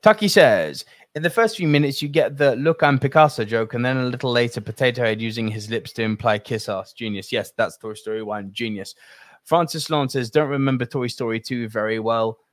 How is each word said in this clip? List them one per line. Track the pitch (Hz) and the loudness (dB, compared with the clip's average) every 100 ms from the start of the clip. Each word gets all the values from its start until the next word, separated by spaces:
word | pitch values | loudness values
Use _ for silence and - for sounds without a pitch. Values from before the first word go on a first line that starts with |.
Tucky | 214 214 208 | 6 4 4
says, | 202 151 101 78 71 - _ _ 151 | 8 8 6 0 -6 -16 _ _ -4
"In | |
the | 165 | -2
first | 165 226 220 | 2 0 2
few | 170 | 2
minutes, | 147 147 135 | 2 2 -2
you | 147 | -2
get | 147 120 143 | 0 0 2
the | 143 120 | 2 2
'Look, | 147 165 | 0 2
I'm | 147 135 | 2 2
Picasso' | 139 156 151 - | 2 4 4 2
joke, | 107 113 113 | -2 -2 -2
and | 120 | -2
then | 123 131 | -2 0
a | 127 | -2
little | 123 135 | -4 0
later, | 120 120 117 | 0 0 -2
Potato | 107 110 131 120 | -10 -2 0 2
Head | 117 110 | -2 0
using | 113 113 110 | -4 -4 -4
his | 110 101 | -6 -6
lips | 113 - | -6 -6
to | - | -4
imply | 110 107 120 104 | -4 0 0 0
kiss | - 113 - | -2 -8 -4
ass. | 98 95 | -8 -8
Genius." | - 113 101 95 | -12 -10 -8 -4
Yes, | 117 98 | -6 -6
that's | - 107 - | -2 -4 -4
Toy | 110 | -14
Story | 107 - 110 | -12 -8 -8
one. | 107 107 98 | -6 -8 -8
Genius. | 101 117 104 95 - - - - _ | -8 -6 -6 -10 -16 -20 -20 -20 _
Francis | - 165 165 165 - | 0 2 2 -4 -4
Lawn | 156 135 | -2 0
says, | 135 120 | -2 0
"Don't | 156 151 | 0 0
remember | 139 139 131 | 0 0 0
Toy | 123 143 123 | -2 -4 -4
Story | - 120 113 | -4 -4 -4
two | - 123 117 | -4 -6 -4
very | 110 107 113 | -4 -2 -2
well." | 110 113 113 110 _ | 0 0 -2 -4 _